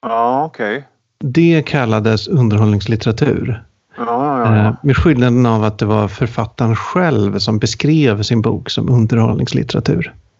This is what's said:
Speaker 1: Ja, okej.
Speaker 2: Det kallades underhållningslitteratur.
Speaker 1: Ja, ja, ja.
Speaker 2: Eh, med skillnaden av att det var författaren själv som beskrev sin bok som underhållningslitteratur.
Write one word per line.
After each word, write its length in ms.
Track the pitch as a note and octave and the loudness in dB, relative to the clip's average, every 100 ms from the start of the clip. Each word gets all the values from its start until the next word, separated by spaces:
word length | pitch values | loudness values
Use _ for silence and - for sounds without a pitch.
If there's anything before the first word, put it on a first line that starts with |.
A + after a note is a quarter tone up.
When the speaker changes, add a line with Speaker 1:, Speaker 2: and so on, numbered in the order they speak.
Speaker 1:
Ja, 420 | - A2+ A#2 C3 D#3 | -4 0 0 0 -4
okej. 420 | - G#2+ B2 C#3 _ _ - | -6 -6 -6 -10 _ _ -10
Speaker 2:
Det 420 | D3 E3 E3+ E3 - | -2 2 4 4 0
kallades 640 | D3 A#2 G#2+ A2 G#2+ - | 0 0 2 2 0 0
underhållningslitteratur. 1400 | E3+ A#2 G#2 G#2+ G#2 G2+ A2+ B2 A2+ D3 - - G#2+ - _ _ - | 0 2 2 2 2 0 -2 -2 0 0 0 -4 -8 -12 _ _ -10
Speaker 1:
Ja, 80 | A#3 A#3+ C#4 C3+ A2+ | -4 -2 -2 0 2
ja, 100 | G#2+ | 2
ja. 100 | G#2 | 2
Speaker 2:
Eh, 60 | A#2 | 0
med 140 | C#3+ C3 | 0 2
skillnaden 480 | F3+ B2+ B2 A#2+ B2 | 2 2 2 2 2
av 180 | A2+ | 2
att 140 | G#2+ G#2+ | 0 -2
det 60 | G#2+ | 0
var 220 | G#2+ G#2 | 0 0
författaren 680 | - A#2+ - A2+ - A#2 A2+ | -2 -4 -4 -6 -2 -2 -2
själv 640 | - F3+ F3 A#2+ G2+ G2+ | -2 0 0 0 0 -2
som 200 | - A2 | -2 0
beskrev 640 | G#2 - C#3+ D#3+ C3+ G#2 | -2 -2 0 2 2 0
sin 180 | G#2 A#2 | 0 0
bok 280 | A#2 - - | 0 -2 -6
som 200 | - - | -4 0
underhållningslitteratur. 1200 | B2 A2 A#2 A2+ - B2 - C3 - - E3+ - - _ | 2 2 2 0 0 -2 -4 -2 -2 -2 -2 -4 -12 _